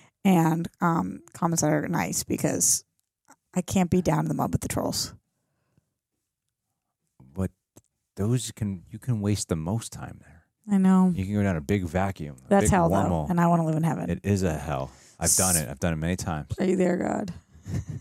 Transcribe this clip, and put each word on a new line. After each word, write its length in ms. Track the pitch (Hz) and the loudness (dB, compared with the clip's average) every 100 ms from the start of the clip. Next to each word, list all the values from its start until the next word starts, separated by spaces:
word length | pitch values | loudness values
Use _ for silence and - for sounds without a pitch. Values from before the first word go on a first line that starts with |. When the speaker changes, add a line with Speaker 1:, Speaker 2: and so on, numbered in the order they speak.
| _ _ | _ _
Speaker 1:
and, 420 | 196 175 160 160 170 - | 4 4 4 2 -2 -2
um, 400 | 175 165 185 - 330 | 0 0 -2 -8 -14
comments 260 | - 170 165 | -6 -2 0
that 100 | 151 | 2
are 160 | 151 175 | 2 0
nice 380 | 170 - - | -2 -2 -4
because 580 | - - - - - - - _ _ _ _ - _ | -4 -2 -2 0 2 0 -4 _ _ _ _ -20 _
I 60 | - | -6
can't 300 | 175 196 180 | -2 0 2
be 100 | 180 | 2
down 200 | 175 151 | 2 0
in 80 | 156 | 0
the 40 | |
mud 180 | - 131 | -2 -2
with 100 | - | -2
the 60 | - | -4
trolls. 440 | - - - - - _ _ _ _ _ _ _ _ _ _ _ _ _ _ _ _ _ _ _ _ 64 | -4 -4 -4 -8 -12 _ _ _ _ _ _ _ _ _ _ _ _ _ _ _ _ _ _ _ _ -20
Speaker 2:
But 160 | 76 95 - _ - _ _ _ - | -6 -6 -6 _ -20 _ _ _ -4
those 360 | 101 127 113 | -2 0 -2
can, 320 | - 104 95 - | -6 -6 -6 -12
you 80 | 110 | -14
can 220 | - 113 | -4 -2
waste 280 | 101 101 - | 0 0 0
the 60 | 85 | -2
most 360 | 80 110 - | -2 -4 -6
time 260 | - - - | -12 -14 -14
there. 200 | - - _ _ - | -20 -20 _ _ -2
Speaker 1:
I 80 | 202 | 2
know. 340 | 190 190 185 | 6 6 4
Speaker 2:
You 120 | 170 95 | 2 -2
can 80 | |
go 80 | 104 | 0
down 140 | 101 85 | 2 0
a 40 | |
big 240 | 71 101 | 0 0
vacuum, 520 | 87 90 98 92 73 67 - | 0 -2 -2 -4 -10 -12 2
a 20 | |
Speaker 1:
That's 160 | 202 | 2
Speaker 2:
big 60 | 202 | 4
Speaker 1:
hell, 180 | 196 170 | 4 4
Speaker 2:
wormhole. 380 | 190 196 165 151 | 2 2 0 0
Speaker 1:
though, 40 | |
and 60 | 175 | 2
I 60 | 170 | 4
wanna 180 | 170 160 | 4 2
live 100 | 156 | 0
in 60 | |
heaven. 260 | 160 - 175 | 0 -2 -4
Speaker 2:
It 120 | 175 | -4
is 200 | - 101 | 0 2
a 100 | 92 76 | 2 -2
hell. 320 | 76 67 67 - - _ | -4 -4 -6 -12 -20 _
I've 160 | 85 - | 0 2
done 200 | 92 87 | 2 0
it. 120 | 65 | -2
I've 100 | 67 | -4
done 140 | 90 | -2
it 40 | 80 | -2
many 200 | 82 90 | -2 -4
times. 380 | - 78 73 - | -4 -6 -8 -4
Speaker 1:
Are 60 | |
you 120 | 190 180 | -2 0
there, 200 | 180 180 | 0 0
God? 380 | - - 190 - _ - - | -2 -4 -6 -10 _ -20 -8
Speaker 2:
<laughs> 80 | - - - | -8 -6 -12